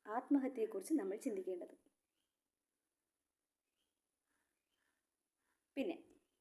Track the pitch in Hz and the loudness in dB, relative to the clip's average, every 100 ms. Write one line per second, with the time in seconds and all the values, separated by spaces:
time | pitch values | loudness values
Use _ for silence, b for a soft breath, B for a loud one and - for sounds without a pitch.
0 | - 226 - 285 262 262 220 196 190 302 | -6 -2 4 4 4 0 0 0 0 2
1 | 190 208 269 196 185 180 - - _ _ | 2 -2 -2 -2 -2 -6 -8 -16 _ _
2 | _ _ _ _ _ _ _ _ _ _ | _ _ _ _ _ _ _ _ _ _
3 | _ _ _ _ _ _ _ _ _ _ | _ _ _ _ _ _ _ _ _ _
4 | _ _ _ _ _ _ _ _ _ _ | _ _ _ _ _ _ _ _ _ _
5 | _ _ _ _ _ _ _ - 277 - | _ _ _ _ _ _ _ -2 -2 -2
6 | - - _ _ | -10 -20 _ _